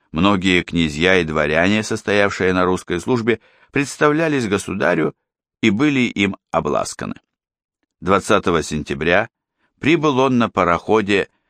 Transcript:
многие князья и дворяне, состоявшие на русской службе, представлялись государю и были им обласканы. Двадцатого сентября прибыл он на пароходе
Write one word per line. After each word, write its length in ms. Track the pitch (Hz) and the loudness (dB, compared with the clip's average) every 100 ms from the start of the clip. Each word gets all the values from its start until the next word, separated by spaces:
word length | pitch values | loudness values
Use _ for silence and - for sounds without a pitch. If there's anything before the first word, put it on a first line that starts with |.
| _ | _
многие 500 | 78 98 98 92 90 | 0 2 2 2 0
князья 540 | - 85 82 73 87 95 | 0 -2 -2 0 2 2
и 60 | |
дворяне, 580 | 80 78 76 78 92 107 | 2 0 0 2 2 0
состоявшие 720 | 104 113 - 101 101 - 92 | -2 -6 -2 0 0 0 0
на 100 | 92 | 0
русской 360 | 90 92 - 85 | 0 -2 -4 -6
службе, 380 | 113 123 113 110 _ _ _ | -2 -2 0 -4 _ _ _
представлялись 760 | 143 139 - 151 151 165 143 110 | -6 -6 0 0 2 0 0 0
государю 680 | 98 - 95 123 85 78 - _ _ _ _ | -2 -4 -4 0 0 -2 -6 _ _ _ _
и 100 | 110 | 0
были 300 | 101 147 135 | 2 0 0
им 360 | 120 - 98 - _ | 0 0 -2 -4 _
обласканы. 640 | 82 76 58 - - 50 - _ _ _ _ _ _ _ _ | -4 -2 -2 -4 -8 -10 -12 _ _ _ _ _ _ _ _
Двадцатого 640 | 82 98 - 101 92 82 | -2 0 2 0 2 -2
сентября 680 | 76 78 73 71 78 92 - _ _ _ _ _ | -2 -6 -6 -4 0 0 0 _ _ _ _ _
прибыл 400 | 139 165 151 127 | 0 2 2 2
он 180 | 135 123 | 2 0
на 120 | 107 | 0
пароходе 800 | - 87 85 - 110 101 101 - _ | 0 0 0 2 0 2 0 -2 _